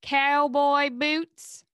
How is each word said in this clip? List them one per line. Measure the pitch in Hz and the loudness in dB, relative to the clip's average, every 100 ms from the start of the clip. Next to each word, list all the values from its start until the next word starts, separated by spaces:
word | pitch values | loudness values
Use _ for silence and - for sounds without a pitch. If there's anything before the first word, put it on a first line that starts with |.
cowboy | - 277 277 285 294 269 285 285 285 | -2 0 2 2 2 2 2 2 0
boots. | 240 294 311 330 _ - - _ | -2 -2 -2 -4 _ -20 -20 _